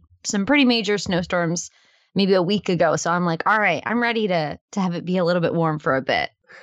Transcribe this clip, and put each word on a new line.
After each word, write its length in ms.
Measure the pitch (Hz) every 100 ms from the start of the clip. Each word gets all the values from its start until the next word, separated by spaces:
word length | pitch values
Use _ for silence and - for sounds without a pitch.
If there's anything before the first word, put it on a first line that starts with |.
| - _
some 240 | - 202 196
pretty 180 | 285
major 320 | 254 233 196 202
snowstorms 720 | 196 175 175 180 165 175 - _ _ _ _
maybe 200 | 185 190
a 80 | 190
week 260 | 175 208 -
ago, 260 | 175 165
so 160 | 156 175
I'm 140 | 175
like, 180 | 175 165
"All 140 | 185 214
right, 240 | 202 151 -
I'm 140 | 233
ready 280 | 240 226 214
to, 280 | 175 151 - _
to 80 | 208
have 140 | 185
it 100 | 170
be 120 | 165 185
a 80 |
little 180 | 170 180
bit 100 | 165
warm 280 | 165 160 151
for 160 | 143 135
a 60 |
bit." 280 | 123 92 65 _ _ -